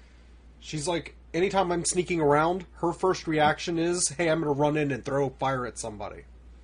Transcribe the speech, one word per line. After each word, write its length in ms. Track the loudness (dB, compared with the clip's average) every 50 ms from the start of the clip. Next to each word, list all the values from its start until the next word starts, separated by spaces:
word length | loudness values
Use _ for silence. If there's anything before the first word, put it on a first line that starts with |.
| -20 -20 -20 -20 -20 -20 -20 -20 -20 -20 -20 -20
She's 280 | -14 -10 -8 -6 -4 -2
like, 280 | -2 -4 -4 -8 -14 -20 -16 -8 -2
anytime 380 | -2 0 2 2 2 2 2
I'm 120 | 0 0 -2
sneaking 380 | 0 0 -2 -2 0 0 2
around, 440 | 4 4 6 6 4 2 0 -2 -6 -10 -8
her 180 | -4 -2 -2 0
first 320 | 2 2 2 2 0 -2 -2
reaction 520 | 2 4 4 4 2 2 -2 -4 -2 0
is, 300 | 0 0 0 0 -2 -2
"Hey, 200 | -2 0 0 2
I'm 100 | 2 2
gonna 100 | 2 0
run 260 | 0 2 2 2 2 2
in 140 | 0 0
and 120 | -2 -4 -4
throw 280 | -2 0 0 0 -2
fire 340 | -2 -2 -2 -2 -2 -2 -4
at 140 | -6 -8 -10
somebody." 460 | -10 -10 -10 -10 -10 -10 -12 -14 -18 -20 -20 -20 -20 -20 -20 -20